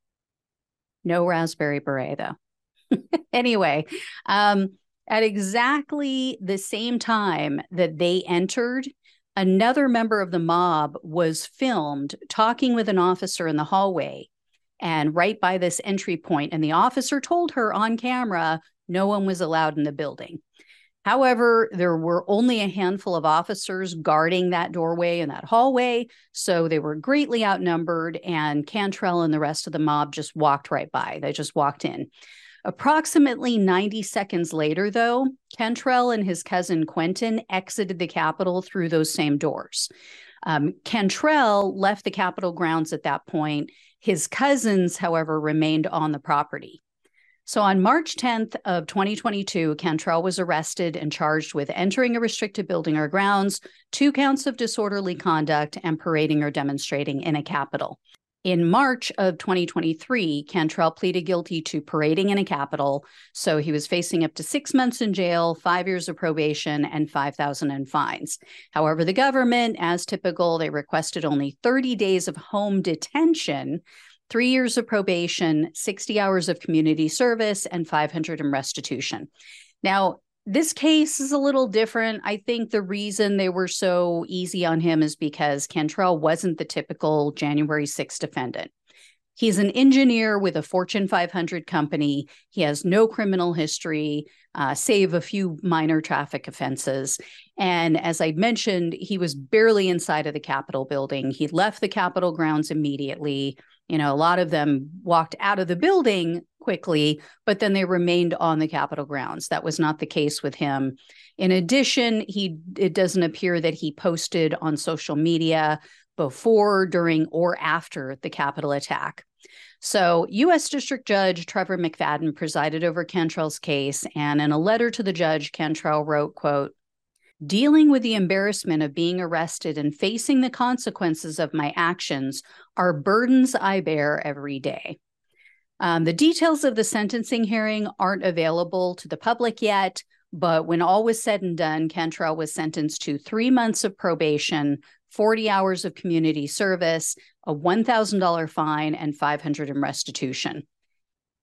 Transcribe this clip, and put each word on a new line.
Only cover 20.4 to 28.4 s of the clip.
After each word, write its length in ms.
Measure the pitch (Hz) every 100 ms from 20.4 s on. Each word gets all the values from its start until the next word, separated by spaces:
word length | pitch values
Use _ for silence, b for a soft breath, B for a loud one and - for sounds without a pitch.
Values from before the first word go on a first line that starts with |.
| _ _ b b b _
However, 640 | 196 247 254 240 240 226 226
there 240 | 185 180 165
were 260 | 165 170 185
only 320 | 202 247 233
a 60 | 202
handful 480 | 180 180 196 196 170
of 100 | 156
officers 720 | 156 175 196 - 185 185 170
guarding 560 | 156 156 165 180 180
that 200 | 175 170
doorway 480 | 175 165 170 175 170
and 120 | 156
that 140 | - 151
hallway, 600 | 226 262 254 247 240 240 b b
so 360 | - - 175 165
they 120 | 160
were 160 | 151 151
greatly 480 | 196 285 285 233
outnumbered, 760 | 214 185 180 165 165 170 165 165
and 440 | - 165